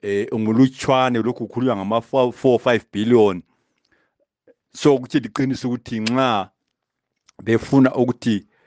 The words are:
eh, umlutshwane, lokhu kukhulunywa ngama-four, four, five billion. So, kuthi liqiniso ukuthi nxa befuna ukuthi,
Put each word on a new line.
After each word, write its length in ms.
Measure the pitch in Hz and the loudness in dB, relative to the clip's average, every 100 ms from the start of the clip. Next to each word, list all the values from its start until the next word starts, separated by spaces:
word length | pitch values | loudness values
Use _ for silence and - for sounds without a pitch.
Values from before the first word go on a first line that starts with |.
eh, 260 | 104 101 104 | -4 -4 -4
umlutshwane, 840 | 113 110 110 131 131 - 131 127 120 | -4 -2 2 2 2 -2 2 2 0
lokhu 280 | 110 123 113 | -4 -4 -8
kukhulunywa 300 | - 127 104 | -4 -2 -2
ngama-four, 560 | 98 113 117 135 123 | -2 -4 -2 0 0
four, 280 | 113 135 120 | 0 0 2
five 240 | - 117 - | 2 0 -2
billion. 500 | 101 110 120 104 92 - _ _ _ _ _ _ _ _ _ _ _ _ | -6 2 4 4 2 -10 _ _ _ _ _ _ _ _ _ _ _ _
So, 240 | - 151 135 | -2 2 2
kuthi 220 | 127 151 | 0 -6
liqiniso 480 | 117 - 135 123 131 | -6 -6 -4 -4 -6
ukuthi 320 | 123 - 113 | -8 -8 -8
nxa 500 | 110 123 131 110 92 _ _ _ _ _ _ _ _ _ | -4 -2 0 -2 -6 _ _ _ _ _ _ _ _ _
befuna 520 | - 117 - 139 131 | -2 -2 2 2 2
ukuthi, 520 | - 120 127 - 104 - _ | 2 -2 -2 -4 -4 -6 _